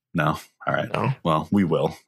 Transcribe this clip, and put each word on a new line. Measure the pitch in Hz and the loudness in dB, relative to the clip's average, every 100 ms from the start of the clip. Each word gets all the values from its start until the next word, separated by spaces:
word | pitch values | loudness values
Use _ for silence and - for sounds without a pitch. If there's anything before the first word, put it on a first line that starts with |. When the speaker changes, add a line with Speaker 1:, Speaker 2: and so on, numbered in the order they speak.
| _ | _
Speaker 1:
No. | 82 76 - - _ - | -2 0 -2 -8 _ -4
All | |
right. | 69 - | -2 -2
Speaker 2:
No. | - 113 131 | -2 -2 -2
Speaker 1:
Well, | 85 78 78 | 0 0 2
we | 101 | 2
will. | 87 76 80 - | 2 2 0 -4